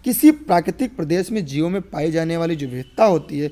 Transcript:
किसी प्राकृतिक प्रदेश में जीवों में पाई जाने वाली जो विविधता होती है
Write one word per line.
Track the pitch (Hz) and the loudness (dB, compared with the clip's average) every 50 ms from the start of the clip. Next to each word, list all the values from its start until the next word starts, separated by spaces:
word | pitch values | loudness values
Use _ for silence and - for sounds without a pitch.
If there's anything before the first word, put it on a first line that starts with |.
| - | -2
किसी | 254 240 - - 302 | -2 0 6 6 6
प्राकृतिक | 302 294 - - 185 175 156 - 170 - 262 226 - | 6 6 0 2 2 2 2 0 -4 -4 -6 -6 -4
प्रदेश | - 165 143 170 185 190 - | -8 -2 0 0 0 0 -2
में | 220 220 175 | -4 -4 -4
जीवों | 135 135 147 160 175 | -4 -2 -2 -2 0
में | 185 202 175 | -2 -4 -6
पाई | - - - 151 165 | -6 -6 -4 -4 -2
जाने | 156 165 160 165 165 | -2 -2 -2 -2 -2
वाली | 165 165 165 170 | -2 -2 -2 -4
जो | 151 143 | -4 -6
विविधता | 127 123 127 127 - - - 220 | -8 -8 -10 -10 -10 0 2 4
होती | 208 180 156 - - 151 143 | 4 4 2 -2 -6 -6 -6
है | 147 147 | -6 -6